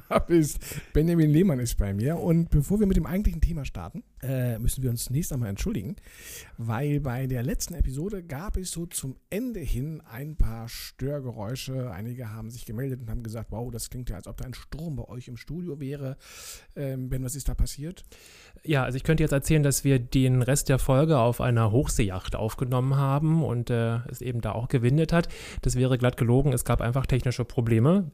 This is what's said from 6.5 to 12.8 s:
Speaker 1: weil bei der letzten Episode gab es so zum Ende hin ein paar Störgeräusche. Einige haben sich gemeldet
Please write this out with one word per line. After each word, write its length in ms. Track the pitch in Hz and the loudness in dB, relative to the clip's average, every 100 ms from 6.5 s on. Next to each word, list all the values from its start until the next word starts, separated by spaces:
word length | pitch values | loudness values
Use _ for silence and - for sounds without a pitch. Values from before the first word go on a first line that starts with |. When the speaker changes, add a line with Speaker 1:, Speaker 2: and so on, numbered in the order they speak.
| - | -10
Speaker 1:
weil 420 | 113 110 147 147 | -6 -2 0 -2
bei 300 | 143 120 131 | -2 -4 -4
der 160 | 127 | -2
letzten 300 | 120 - - | -2 -4 -4
Episode 500 | 175 - 131 185 202 | -2 -2 -2 -6 -8
gab 320 | 170 135 208 196 | -8 -8 -6 -6
es 160 | 180 | -6
so 140 | 165 170 | -8 -8
zum 300 | - 135 - _ | -8 -8 -10 _
Ende 300 | 190 254 214 | -6 -4 -6
hin 400 | 131 113 147 151 - | -2 -2 -2 -8 -12
ein 240 | 117 147 151 | -12 -6 2
paar 320 | - 113 117 | 2 0 -8
Störgeräusche. 1200 | - - - 131 147 131 113 101 131 - 131 123 | -12 -14 -8 -6 -4 -6 -8 -6 -6 -6 -6 -6
Einige 400 | 87 113 123 113 | -8 -8 -8 -10
haben 180 | 110 110 | -10 -10
sich 140 | 120 | -12
gemeldet 380 | - 113 | -10 -6